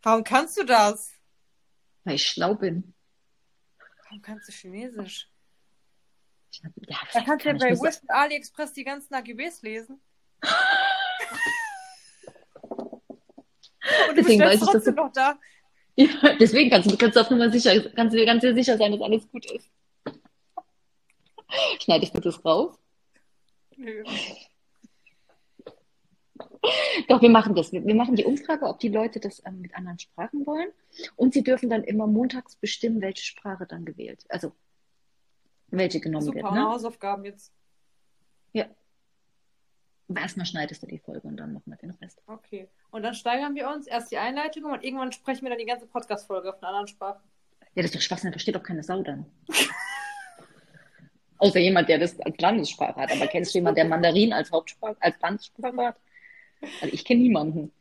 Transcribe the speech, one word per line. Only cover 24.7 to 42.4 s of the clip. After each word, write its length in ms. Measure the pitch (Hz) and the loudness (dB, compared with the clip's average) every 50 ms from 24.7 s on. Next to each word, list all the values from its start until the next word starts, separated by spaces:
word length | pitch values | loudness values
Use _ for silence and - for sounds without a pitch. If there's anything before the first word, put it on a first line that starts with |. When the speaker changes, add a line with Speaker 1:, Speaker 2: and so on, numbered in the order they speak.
| _ _ _ - _ _ _ _ _ _ _ _ _ _ _ _ _ _ - - - _ _ _ _ _ _ _ _ _ _ _ _ - - _ - - - 480 - 622 605 - 494 370 - - | _ _ _ -20 _ _ _ _ _ _ _ _ _ _ _ _ _ _ -20 -20 -20 _ _ _ _ _ _ _ _ _ _ _ _ -20 -20 _ -10 -4 -2 0 0 0 0 -2 -2 -4 2 2
Speaker 2:
Doch, 120 | 254 226 | 4 8
wir 80 | 233 240 | 8 8
machen 240 | 226 220 - 208 196 | 8 8 4 0 0
das. 180 | 170 160 - | 0 -2 -2
Wir, 120 | - 180 - | -6 -4 -2
wir 100 | 196 214 | 0 2
machen 220 | 226 240 240 247 | 2 2 2 0
die 80 | 208 - | 0 2
Umfrage, 420 | - 277 285 - - 320 302 294 | 0 -2 -2 -2 -6 -6 -4 -4
ob 120 | - - - | -8 -6 -6
die 100 | - 226 | -6 -4
Leute 300 | 202 214 220 226 220 220 | -2 -2 -4 -4 -6 -8
das, 240 | - 202 - - _ | -10 -10 -14 -14 _
ähm, 140 | 190 190 185 | -18 -16 -16
mit 140 | 180 175 - | -16 -16 -14
anderen 240 | 185 180 180 175 170 | -14 -12 -12 -14 -14
Sprachen 480 | - _ _ - 175 233 - 294 277 | -16 _ _ -12 -12 -8 -8 -8 -6
wollen. 220 | 294 294 311 349 403 _ _ _ _ _ - - - _ | -6 -6 -6 -6 -8 _ _ _ _ _ -18 -18 -18 _
Und 180 | - 240 254 - | 2 2 2 4
sie 80 | 285 | 2
dürfen 260 | 220 254 254 254 - 240 | 2 2 0 0 0 -2
dann 120 | 226 220 - | -2 -2 -2
immer 220 | - 208 214 214 | -2 -2 -2 0
montags 500 | 214 214 214 247 254 262 254 - _ - | 2 2 2 0 -2 -4 -8 -12 _ -14
bestimmen, 440 | _ - 208 - - - 226 226 220 | _ -8 -8 -6 -4 -4 -2 -2 -2
welche 240 | 190 190 190 - - | -4 -6 -8 -8 -12
Sprache 420 | - - - _ 202 190 185 180 | -14 -14 -12 _ -12 -10 -10 -12
dann 180 | _ 165 170 170 | _ -12 -14 -12
gewählt, 400 | 165 - - - - - _ _ _ | -14 -14 -14 -14 -16 -16 _ _ _
also 240 | - 180 - - _ _ _ _ _ _ _ _ _ _ _ _ _ _ _ _ _ _ _ _ _ _ _ _ | -12 -10 -10 -12 _ _ _ _ _ _ _ _ _ _ _ _ _ _ _ _ _ _ _ _ _ _ _ _
welche 320 | - 185 190 175 - 156 | -2 -2 -2 -2 -2 -4
genommen 240 | - 165 156 151 151 | -6 -4 -6 -4 -4
Speaker 1:
Super, 100 | 147 143 | -6 -6
Speaker 2:
wird, 100 | - - | -6 -6
Speaker 1:
auch 60 | 196 196 | -4 -2
Speaker 2:
ne? 60 | 220 | 0
Speaker 1:
noch 120 | - 214 | 0 0
Hausaufgaben 520 | 233 247 220 233 233 _ - 196 202 196 196 | -2 -4 -8 -12 -12 _ -8 -8 -8 -8 -10
jetzt. 280 | 202 196 _ - _ _ _ _ _ _ _ _ _ _ _ _ _ _ _ _ _ _ _ _ _ | -16 -18 _ -20 _ _ _ _ _ _ _ _ _ _ _ _ _ _ _ _ _ _ _ _ _
Speaker 2:
Ja. 140 | _ 214 - - _ _ _ _ _ _ _ _ _ _ _ _ _ _ _ _ _ _ _ _ _ _ _ _ _ _ _ - | _ -6 -6 -6 _ _ _ _ _ _ _ _ _ _ _ _ _ _ _ _ _ _ _ _ _ _ _ _ _ _ _ -12
Aber 120 | 180 165 | -10 -8
erstmal 260 | 160 185 - 196 175 | -8 -8 -10 -10 -10
schneidest 360 | - - 160 151 151 156 - | -10 -8 -8 -10 -10 -10 -16
du 40 | - - | -18 -18
die 100 | - 156 | -18 -18
Folge 280 | _ - - - _ 151 | _ -18 -18 -16 _ -16
und 80 | - | -16
dann 160 | - - - | -14 -14 -14
machen 120 | - - _ - | -14 -16 _ -20
wir 60 | - | -20
den 160 | _ - 170 | _ -20 -20
Rest. 280 | 180 _ 175 180 _ _ _ | -20 _ -20 -20 _ _ _
Speaker 1:
Okay. 420 | - 220 220 | -20 -20 -20